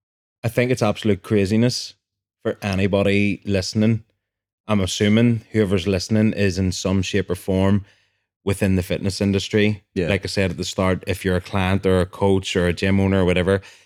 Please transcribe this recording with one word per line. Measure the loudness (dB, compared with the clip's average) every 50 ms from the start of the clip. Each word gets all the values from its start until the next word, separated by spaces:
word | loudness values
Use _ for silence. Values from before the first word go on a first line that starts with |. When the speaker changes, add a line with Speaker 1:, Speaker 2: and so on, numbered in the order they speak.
| _ _ _ _ _ _ _ _ -6
Speaker 1:
I | -4
think | 0 0 0 0
it's | 0 0 0
absolute | 0 0 0 0 0 0 0 -2
craziness | 0 0 2 2 2 2 2 2 2 0 -2 -8 -12 -16 _ _ _ _ _ _ _ _ _ -8
for | -8 -6 -4 -4
anybody | -4 0 0 0 2 2 2 2 2 2 2 2 0 -2 -4 -4
listening. | -2 -2 -2 -2 -2 -2 0 2 2 0 0 -4 _ _ _ _ _ _ _ _ _ _ _ _
I'm | -2 -2 0
assuming | 0 -2 -2 0 0 2 4 4 4 2 2 -2 -4 _ -2
whoever's | -2 0 0 0 0 0
listening | -2 -2 -2 -2 0 0 2 2 2 0
is | 0 0 0 0 0
in | -2 -2 -2
some | -2 -2 -2 -2 -2 -2
shape | -2 -2 -2 -2 -2
or | -6
form | -6 -4 -2 0 2 2 2 2 0 -2 -6 _ _ _ _ _ _ _ _ _ _ -4
within | -4 -2 0 0 2 2
the | 0 0
fitness | -2 -4 -4 -4 -4 -4 -2
industry. | 0 0 0 0 -2 0 0 2 2 2 0 -4 -8 _ -6
Speaker 2:
Yeah. | -4 -2 0
Speaker 1:
Like | 0 -2 -2
I | -4
said | -2 -2 -2 -2
at | -2
the | -4 -8
start, | -6 -4 -2 0 0 0 -2 -2
if | -6 -6 -4 -2
you're | -2 -2
a | -2
client | -2 -4 -2 -2 0 0 0 0 2
or | 2 2 2
a | 2
coach | 0 -2 0 2 2 2 2 0 -2 -2
or | 0 0
a | 0 0
gym | 0 0 0 2 2
owner | 2 2 2 2 2
or |
whatever, | 2 2 2 2 2 0 0 -2 -6 -20 -20 _